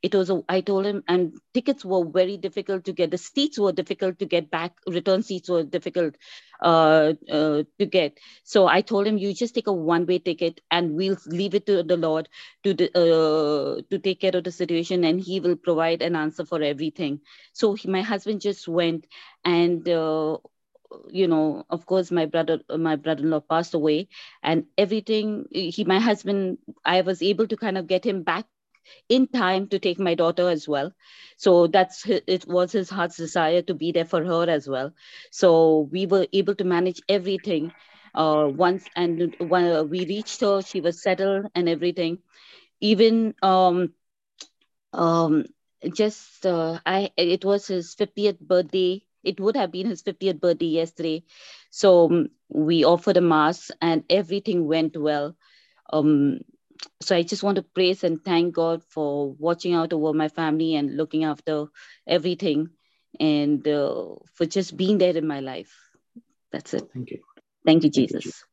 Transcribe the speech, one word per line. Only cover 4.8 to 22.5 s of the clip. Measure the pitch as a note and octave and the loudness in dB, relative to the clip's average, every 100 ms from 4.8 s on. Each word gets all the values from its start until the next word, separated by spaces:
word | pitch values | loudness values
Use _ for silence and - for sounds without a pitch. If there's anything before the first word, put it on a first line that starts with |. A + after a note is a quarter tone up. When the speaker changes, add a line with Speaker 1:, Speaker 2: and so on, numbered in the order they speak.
| - | -6
Speaker 1:
Return | E3+ F3+ F#3+ | -4 0 0
seats | A3+ F#3 - | -2 -10 -2
were | F3 | -2
difficult, | D3+ C3+ E3+ F3+ E3 - - - _ - | -2 -6 -4 -4 -4 -6 -20 -20 _ -4
uh, | E3+ E3 D#3 D#3+ D#3 D#3 - | 2 4 6 6 4 0 -4
uh, | D3+ D#3 D3 D3+ _ | -2 0 0 -4 _
to | G3+ | -2
get. | F#3 D3+ _ - - | 0 -2 _ -20 -20
So | - G#3+ F3+ | -2 4 6
I | E3+ | 4
told | G#3 G3+ G3+ | 2 -2 0
him, | G#3+ | -2
"You | G3+ | -2
just | F3+ A#3+ | -4 -4
take | - G#3+ | -4 -4
a | |
one-way | F#3+ D#3+ E3+ E3+ F3+ | -2 0 0 2 -2
ticket | F3+ E3 E3 E3 _ | -2 -4 -4 -6 _
and | E3+ F3 | -2 -2
we'll | D3+ F#3+ G3 - | -2 -2 -4 -6
leave | E3+ G3 | -6 -2
it | G3 - | -4 0
to | G3 | -2
the | D#3+ F3+ | 0 0
Lord | E3 D#3 D#3 - - _ | 0 -2 -6 -16 -20 _
to, | G3 | -4
de-, | E3+ F3+ | 0 0
uh, | F3 E3+ D#3+ D#3+ D#3 D3 D3+ C#3 - - | 2 4 4 4 2 0 0 -2 -6 -6
to | G3 | -4
take | G3 F3+ | -4 -2
care | F#3+ F#3 | 0 -2
of | |
the | F3 | -4
situation, | E3+ F3 E3+ E3+ F#3 | -6 -4 -2 -2 0
and | E3+ F3 | 0 0
he | F3+ F#3+ | -2 -4
will | E3+ E3+ | -2 -2
provide | - D#3+ E3 E3 | 0 0 0 0
an | E3 E3+ | -2 -2
answer | D#3 - | -4 -6
for | D#3+ E3 | -8 -4
everything." | D3 C#3+ D#3 - D#3 D3 _ - - | -2 -2 -6 -6 -6 -6 _ -20 -20
So | - A3 | -2 -2
he, | G3+ - | -2 -4
my | F#3+ | -4
husband | A3 G3+ G#3 G#3 | -2 -4 -4 -4
just | G3+ F#3+ - | -4 -6 -4
went, | E3 E3+ E3 - - - _ | 0 0 -2 -8 -20 -20 _
and, | F3 E3+ E3+ F3 E3 | 0 2 2 2 0
uh, | E3+ D#3+ D#3 D#3 D#3+ - _ _ _ _ - - | 0 0 -2 -2 -4 -10 _ _ _ _ -20 -10
you | - F#3 | -2 2
know, | D#3+ D#3 - - | 2 2 -2 -8
of | E3+ - | -10 -2
course, | F#3+ F3+ | -2 0
my | F3 D#3+ | -2 0
brother, | E3 D#3+ | -2 0